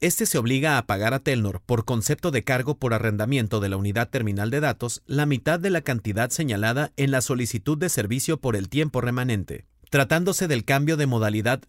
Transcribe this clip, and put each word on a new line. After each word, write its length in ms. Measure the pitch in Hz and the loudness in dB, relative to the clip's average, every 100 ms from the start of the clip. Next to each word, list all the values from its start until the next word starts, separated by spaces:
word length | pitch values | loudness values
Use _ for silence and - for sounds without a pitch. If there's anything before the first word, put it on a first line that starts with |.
este 260 | 170 - 220 | -2 0 0
se 120 | 151 | 0
obliga 400 | 117 135 156 139 | 0 2 2 2
a 80 | - | 0
pagar 280 | 101 107 | 0 0
a 60 | 131 | 0
Telnor 420 | - 131 104 92 | 0 0 0 -4
por 200 | - 120 | -2 -2
concepto 480 | - 123 - 151 180 | 0 -2 0 -2 0
de 100 | 131 | 0
cargo 340 | - 127 127 147 | 0 0 0 -2
por 160 | 127 | 0
arrendamiento 680 | 113 110 104 110 135 107 110 | 0 0 0 0 0 0 0
de 80 | 98 | 0
la 80 | 98 | 0
unidad 340 | 101 104 117 | 0 0 -2
terminal 400 | 135 107 101 107 | -2 -2 -2 -2
de 80 | 139 | 0
datos 440 | 151 117 120 - - | 0 -2 -6 -8 -4
la 200 | 135 147 | 0 2
mitad 340 | 135 - 175 | 0 0 0
de 100 | 190 | 0
la 120 | 170 | 0
cantidad 480 | 147 120 107 104 120 | 0 -2 -2 -2 -2
señalada 600 | - 143 101 110 123 151 - | -2 -2 0 0 0 -2 0
en 160 | 139 | 0
la 80 | 131 | 2
solicitud 580 | - 127 120 110 - 151 | 0 0 -2 -2 -2 0
de 100 | 175 | 0
servicio 520 | - 101 127 - 151 | 0 0 -2 -2 -2
por 160 | 127 107 | 0 -2
el 120 | 95 | -2
tiempo 320 | 139 156 127 | -2 0 0
remanente. 640 | 120 123 127 107 87 67 - _ - | 0 0 0 -2 -4 -10 -14 _ -2
Tratándose 600 | 143 135 160 180 185 185 | 0 2 2 2 0 0
del 160 | 131 | 0
cambio 320 | 107 139 147 160 | 2 2 2 2
de 100 | 143 | 2
modalidad 560 | 117 107 107 107 127 | 2 2 0 0 -2